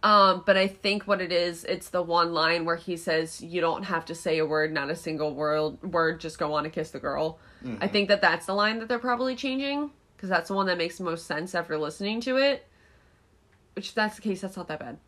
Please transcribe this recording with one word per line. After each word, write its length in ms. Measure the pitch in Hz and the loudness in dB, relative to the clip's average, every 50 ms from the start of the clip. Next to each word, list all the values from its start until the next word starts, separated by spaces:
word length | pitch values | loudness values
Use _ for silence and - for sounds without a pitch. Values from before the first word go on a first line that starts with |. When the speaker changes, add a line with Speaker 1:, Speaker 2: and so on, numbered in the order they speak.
| - | 6
Speaker 1:
Um, 420 | 208 214 208 196 190 185 185 185 | 8 8 10 10 8 6 4 4
but 100 | - 196 | 4 4
I 120 | 190 190 196 | 6 6 2
think 400 | 190 - - 208 202 208 202 - | 0 -2 -2 -2 -2 -2 0 0
what 120 | 202 190 | 0 0
it 120 | 185 170 180 | 0 0 2
is, 320 | 170 175 175 170 170 - | 2 2 0 -2 -6 -4
it's 240 | - 180 185 - - | -4 -4 -4 -6 -4
the 140 | - 180 175 | -2 -2 0
one 300 | 165 170 170 170 170 170 | 2 4 4 4 4 2
line 320 | 160 156 160 170 170 165 | 2 2 2 2 2 2
where 120 | 165 165 | 0 -2
he 200 | 165 - - 180 | -2 -2 -6 -6
says, 440 | 165 - - 160 160 165 160 - - | -6 -2 0 0 2 0 -2 -6 -12
"You 200 | - 165 170 180 | -12 -6 -2 0
don't 220 | 165 170 156 - 196 | 0 0 0 -2 -4
have 220 | 190 185 165 165 | -4 -4 -4 -4
to 100 | - 165 | -6 -10
say 240 | 165 - 180 160 160 | -6 -2 0 2 2
a 80 | 156 | 2
word, 260 | 151 151 156 156 160 156 | 2 2 2 0 0 0
not 180 | 151 139 143 | -2 -2 -4
a 40 | 160 | -6
single 400 | - - 165 156 151 151 151 143 | -6 -4 -6 -4 -2 -2 -2 -2
word, 480 | 135 151 151 151 156 156 156 139 - - | -2 -2 0 2 2 0 0 -2 -6 -10
word, 380 | 185 165 170 165 160 165 165 | -4 0 2 2 2 0 -2
just 180 | - 160 156 - | -6 -10 -6 -4
go 140 | 170 151 151 | -4 -2 0
on 100 | 151 147 | -2 -2
and 80 | 156 160 | -2 -4
kiss 200 | 175 156 - - | -6 -6 -6 -8
the 80 | 139 | -8
girl." 400 | - 143 139 143 156 160 160 - - - - - - | -6 -4 -2 0 -2 -2 -4 -8 -18 -20 -20 -14 -10
Speaker 2:
Mm-hmm. 180 | 254 240 - - | -10 -6 -2 -4
Speaker 1:
I 60 | 202 | 0
think 180 | 202 208 202 185 | 2 2 4 4
that 120 | 202 202 | 4 4
that's 260 | 196 175 160 175 - | 4 4 2 2 -2
the 80 | - 190 | -4 0
line 240 | 202 208 214 220 226 | 2 2 2 0 -2
that 80 | 226 226 | -4 -4
they're 120 | 247 240 | -4 -2
probably 340 | 233 254 240 240 254 262 262 | 0 0 0 0 0 -2 -2
changing, 560 | 247 - 269 262 262 277 277 277 285 294 294 - _ _ _ _ | -4 -4 -4 -4 -2 -2 -2 -2 -4 -4 -6 -8 _ _ _ _
'cause 140 | _ - 185 | _ -4 0
that's 160 | 190 170 170 - | 0 0 0 0
the 60 | 196 | 0
one 120 | 196 196 | 0 2
that 120 | 190 180 175 | 2 2 0
makes 200 | 165 170 165 - | 0 -4 -4 -6
the 40 | 190 | -4
most 220 | 175 165 165 165 | -4 -4 -4 -6
sense 260 | - 156 151 165 185 - | -6 -6 -6 -6 -4 -4
after 240 | 175 170 165 160 | -4 -4 -2 -4
listening 440 | 151 156 143 - - 196 202 220 226 233 | -4 -4 -4 -4 -6 -6 -4 -4 -4 -2
to 140 | 262 254 | 0 2
it. 280 | 262 269 277 277 269 - - _ _ _ _ - _ _ _ _ _ _ _ _ _ _ _ _ _ _ _ _ | 2 4 2 2 0 -6 -18 _ _ _ _ -20 _ _ _ _ _ _ _ _ _ _ _ _ _ _ _ _
Which, 140 | - 202 - | -12 -12 -6
if 60 | - | -2
that's 180 | - 214 214 214 | -2 -2 -2 -2
the 80 | - - | -4 -4
case, 180 | 220 190 185 | -4 -4 -4
that's 160 | - 190 190 | -6 -10 -10
not 120 | 185 175 - | -10 -8 -8
that 100 | 156 156 | -8 -8
bad. 200 | - 123 120 - _ | -8 -12 -12 -14 _